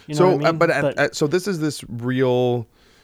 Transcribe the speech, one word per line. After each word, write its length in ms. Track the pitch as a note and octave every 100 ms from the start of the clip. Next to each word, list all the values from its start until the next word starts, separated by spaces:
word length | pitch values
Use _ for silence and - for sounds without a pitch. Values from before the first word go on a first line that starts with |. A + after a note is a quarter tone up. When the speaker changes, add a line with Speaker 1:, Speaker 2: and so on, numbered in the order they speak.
| -
Speaker 1:
You 80 |
know 40 | D3+
Speaker 2:
So, 80 | F#3
Speaker 1:
what 80 |
I 20 | D#3
mean? 100 | D#3
Speaker 2:
uh, 60 |
but 180 | E3 E3+
at, 120 | C#3
Speaker 1:
But 160 | C#3+ -
Speaker 2:
at, 180 | C#3+ -
so 100 | D3+
this 220 | F3+ G3+
is 100 | E3+
this 240 | D#3 - -
real 800 | A#2 B2 B2+ B2+ B2 B2 A#2+ A2+ _ _ _